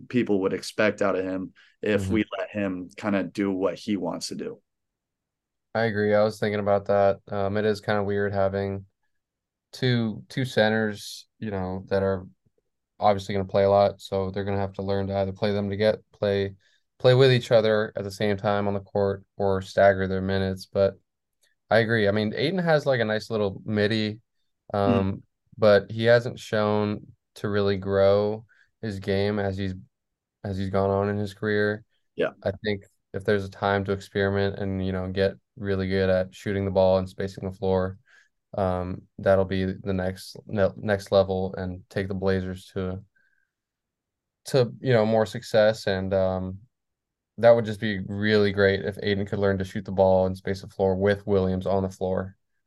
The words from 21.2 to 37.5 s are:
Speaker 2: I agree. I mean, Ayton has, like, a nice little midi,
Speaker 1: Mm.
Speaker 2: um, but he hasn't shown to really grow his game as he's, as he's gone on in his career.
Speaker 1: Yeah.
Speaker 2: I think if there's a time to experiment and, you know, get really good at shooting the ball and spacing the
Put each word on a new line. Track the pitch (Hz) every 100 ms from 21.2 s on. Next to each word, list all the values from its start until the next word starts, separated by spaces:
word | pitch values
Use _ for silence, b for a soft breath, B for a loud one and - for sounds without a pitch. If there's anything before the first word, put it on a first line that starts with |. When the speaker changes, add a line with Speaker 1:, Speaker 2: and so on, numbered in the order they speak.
| _ _ _ _ _
Speaker 2:
I | 107
agree. | 113 117 101
I |
mean, | 104 107
Ayton | 113 143 185
has, | 170 151 139
like, | 127
a | 110
nice | 107 -
little | 113 101 95 -
midi, | 107 104 110 107 107 _ _ _ _ -
Speaker 1:
Mm. | 101
Speaker 2:
um, | 101 98 95 98 - _ _ -
but | 110 101 -
he | 113 113
hasn't | 120 120 -
shown | - 110 104 107 104 104 - _ _ -
to | 110
really | 101 101 101
grow | 95 98 98 101 104 110 117 b b _
his | 113 98
game | 98 98 101 107
as | 98 95
he's, | 98 92 - _ _ _ _ _ 104
as | 95
he's | 98
gone | 98 98
on | 98 101
in | 104
his | 104
career. | 95 110 104 104 107 - _ _ -
Speaker 1:
Yeah. | - -
Speaker 2:
I | 107 98
think | 107 101 - _ _
if | 98 95
there's | 104
a | 98
time | 98 101 101 98
to |
experiment | 98 - 104 98 101 98 98
and, | 101 95 95
you |
know, | 95 92
get | 95 98 - _ -
really | 101 95 95
good | 98 95
at | 92 92
shooting | - - 98
the | 98
ball | 95 95 95
and | 92
spacing | - 98 95
the | 95